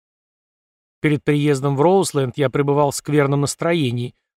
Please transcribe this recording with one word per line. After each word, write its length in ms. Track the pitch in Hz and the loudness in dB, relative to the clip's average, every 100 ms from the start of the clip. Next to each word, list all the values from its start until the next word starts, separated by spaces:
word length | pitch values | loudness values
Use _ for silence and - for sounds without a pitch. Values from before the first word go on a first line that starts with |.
| _ _ _ _ _ _ _ _ _ _ | _ _ _ _ _ _ _ _ _ _
Перед 220 | 156 147 | -2 0
приездом 540 | - 147 147 135 143 135 | 0 0 0 0 0 2
в 40 | |
Роузленд 560 | 160 190 165 143 131 131 | 2 2 2 -2 -2 -2
я 100 | 135 | -2
пребывал 420 | 143 143 143 143 | 0 0 2 0
в 60 | - | -2
скверном 460 | - 147 139 143 | -2 0 2 0
настроении, 720 | 143 - 165 175 131 120 123 - _ | -2 -2 -2 0 -2 -4 -8 -12 _